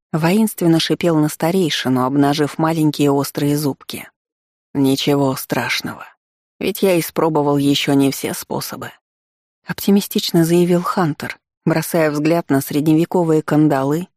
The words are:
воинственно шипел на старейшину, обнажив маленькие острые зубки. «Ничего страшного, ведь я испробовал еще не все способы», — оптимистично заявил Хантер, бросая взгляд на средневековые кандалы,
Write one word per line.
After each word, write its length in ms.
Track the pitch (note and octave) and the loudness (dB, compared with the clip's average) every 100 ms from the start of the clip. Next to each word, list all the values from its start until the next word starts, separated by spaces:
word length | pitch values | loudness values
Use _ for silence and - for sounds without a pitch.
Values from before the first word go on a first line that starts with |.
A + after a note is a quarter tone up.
| _ | _
воинственно 680 | D#3+ E3 G#3 G#3+ - F3 E3 | -2 0 2 0 0 2 2
шипел 380 | - D#3 E3+ D#3 | 2 0 0 2
на 120 | D3+ | 0
старейшину, 760 | - D#3+ F#3+ D#3+ - C3 B2+ B2+ | 0 -2 0 0 -2 -2 0 0
обнажив 520 | C#3+ C#3 C#3+ C#3+ - | 2 2 0 -2 0
маленькие 540 | D#3+ D#3+ D3+ C#3+ C#3+ | 0 2 0 2 2
острые 460 | C#3 C3+ - D3 D3 | 2 -2 -4 -2 0
зубки. 520 | C#3 - - A2 - _ _ _ _ _ _ | -2 -6 -10 -14 -16 _ _ _ _ _ _
«Ничего 640 | - C3+ C3+ - C#3+ C#3 C3 | -2 0 0 0 0 0 -2
страшного, 680 | - C3+ A#2+ - - - - _ _ _ _ _ | -4 -4 -4 -6 -8 -12 -18 _ _ _ _ _
ведь 240 | - G3 | -6 0
я 160 | G3 F3 | 0 2
испробовал 580 | - - E3 D3+ C#3+ C#3+ | -2 -2 0 0 2 2
еще 360 | C#3+ C#3+ - | 2 0 2
не 180 | C#3 C#3 | 2 2
все 220 | C3+ G#2+ | 0 -6
способы», — 580 | F3+ - - - - - - _ _ _ _ _ _ - | -8 -8 -10 -8 -12 -14 -16 _ _ _ _ _ _ -14
оптимистично 760 | - - G3+ - G#3 - E3+ | -4 2 2 2 -4 0 0
заявил 380 | E3 F3 F3 F3 | 2 2 4 2
Хантер, 580 | F3 - E3 D3 A#2 - _ _ - | 0 -2 -2 -2 -10 -14 _ _ -2
бросая 460 | D#3+ - F3 D#3 | -2 0 0 0
взгляд 380 | D3 D3+ E3+ - | 0 0 0 0
на 120 | C#3 | -2
средневековые 800 | - D3+ D#3 D#3 E3+ F#3 E3 D#3 | 0 -2 2 2 2 0 2 0
кандалы, 680 | - D3+ D3+ C#3 C3+ D#3 F3+ | 2 2 4 2 0 -2 -6